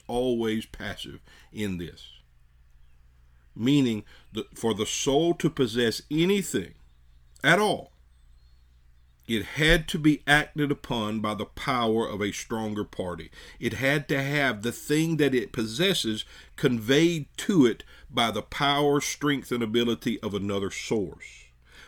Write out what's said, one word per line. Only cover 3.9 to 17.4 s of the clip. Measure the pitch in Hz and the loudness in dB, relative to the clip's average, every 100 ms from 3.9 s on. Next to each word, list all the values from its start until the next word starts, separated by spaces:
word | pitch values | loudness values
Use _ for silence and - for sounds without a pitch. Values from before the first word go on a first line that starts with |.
| 107 - - - | 0 -6 -20 -10
the, | - - - | -10 -10 -4
for | 113 | -2
the | 101 107 | 0 -2
soul | - 139 139 170 165 | -2 2 2 2 2
to | 156 | 0
possess | - 123 117 117 - - | 2 0 2 0 0 -4
anything | 151 180 202 - 110 87 - - _ - - - - | 0 2 2 0 -4 -4 -14 -20 _ -20 -20 -20 -2
at | 139 180 | 2 4
all, | 208 147 - _ _ - - - - - _ _ - - - _ - | 4 0 -6 _ _ -20 -20 -20 -20 -20 _ _ -20 -20 -20 _ -4
it | 113 | -4
had | 101 139 156 170 156 | -4 0 4 4 2
to | 170 | 2
be | 151 143 - | 2 2 4
acted | 147 143 156 147 | 4 2 -2 -2
upon | 143 - 120 107 110 | -2 -4 -4 -2 -2
by | 107 104 | -4 -4
the | 104 | -8
power | - - 123 117 113 113 | -8 -2 0 2 2 0
of | 104 | -2
a | 104 | -2
stronger | - - 113 110 104 98 | -4 -8 -6 -4 -4 -6
party. | - 92 82 80 - - - | -6 -6 -8 -12 -18 -20 -6
It | 120 | -4
had | 101 135 147 139 | 0 0 0 0
to | 139 | -2
have | 135 147 135 110 | 0 0 0 -2
the | 117 | -6
thing | - - 151 165 160 | -6 -2 0 2 2
that | 143 127 | 2 2
it | 101 | -2
possesses | - 110 117 190 185 113 110 - - - - | -4 -4 0 0 0 -2 -4 -8 -16 -20 -2
conveyed | 143 120 107 139 170 165 139 | 0 0 2 4 4 2 -6
to | - | -6